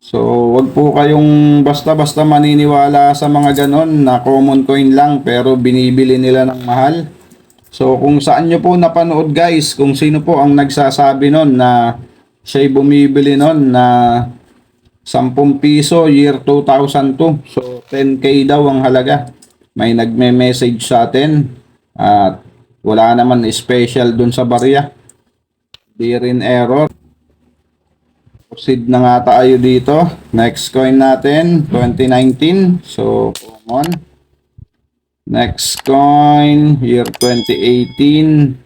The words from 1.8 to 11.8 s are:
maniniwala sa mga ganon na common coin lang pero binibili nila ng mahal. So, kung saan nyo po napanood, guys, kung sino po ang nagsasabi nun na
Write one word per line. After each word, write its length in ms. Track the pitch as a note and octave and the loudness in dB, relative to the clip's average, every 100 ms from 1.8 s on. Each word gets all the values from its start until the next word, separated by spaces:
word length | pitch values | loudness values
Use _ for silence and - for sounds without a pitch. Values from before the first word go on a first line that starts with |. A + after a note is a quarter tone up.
| - D#3 D3 D3+ | -2 -2 -2 -2
maniniwala 880 | D3+ D3 D3 D3 D3 C#3+ C#3+ C#3+ C#3+ | 2 2 2 2 2 2 2 2 2
sa 160 | C#3+ D3 | 0 0
mga 400 | D3 C#3+ C#3 C#3+ | 0 0 0 0
ganon 320 | C#3+ D#3+ D#3 | 0 0 0
na 240 | C#3 B2 | 0 0
common 400 | C3 C3+ C3+ C3+ | 0 0 2 0
coin 320 | C3+ C#3 C3+ C3 | 0 0 2 2
lang 240 | D3 C#3+ | 2 0
pero 400 | B2+ A#2+ A#2+ C3 | -2 -2 0 0
binibili 560 | B2 B2+ B2+ C3 C3 B2+ | 0 0 0 0 2 2
nila 320 | C3 C3 C3 | 2 2 0
ng 160 | B2+ | -4
mahal. 400 | B2 B2 C3+ E3 D#3 - _ _ _ _ _ | -6 -2 0 -2 -8 -16 _ _ _ _ _
So, 320 | - C3 B2+ | -4 -2 0
kung 160 | C#3 D3 | 0 0
saan 320 | C#3 - E3 | 0 0 0
nyo 160 | E3 | 0
po 80 | F3+ F3+ | 0 2
napanood, 560 | E3+ E3 E3+ D#3 D#3 D3 | 0 0 -2 -2 -2 0
guys, 400 | E3+ E3 D3 - | 0 0 -4 -2
kung 160 | C#3 | -2
sino 320 | C3+ D3+ D3+ | 0 0 -2
po 160 | D3+ D#3+ | -2 0
ang 160 | C#3+ C#3+ | 2 2
nagsasabi 720 | C#3 - C#3 C3 C#3 C3+ C#3+ | 0 0 -2 2 0 2 2
nun 240 | D3+ D#3 B2+ | 2 2 2
na 400 | B2+ B2 | 2 2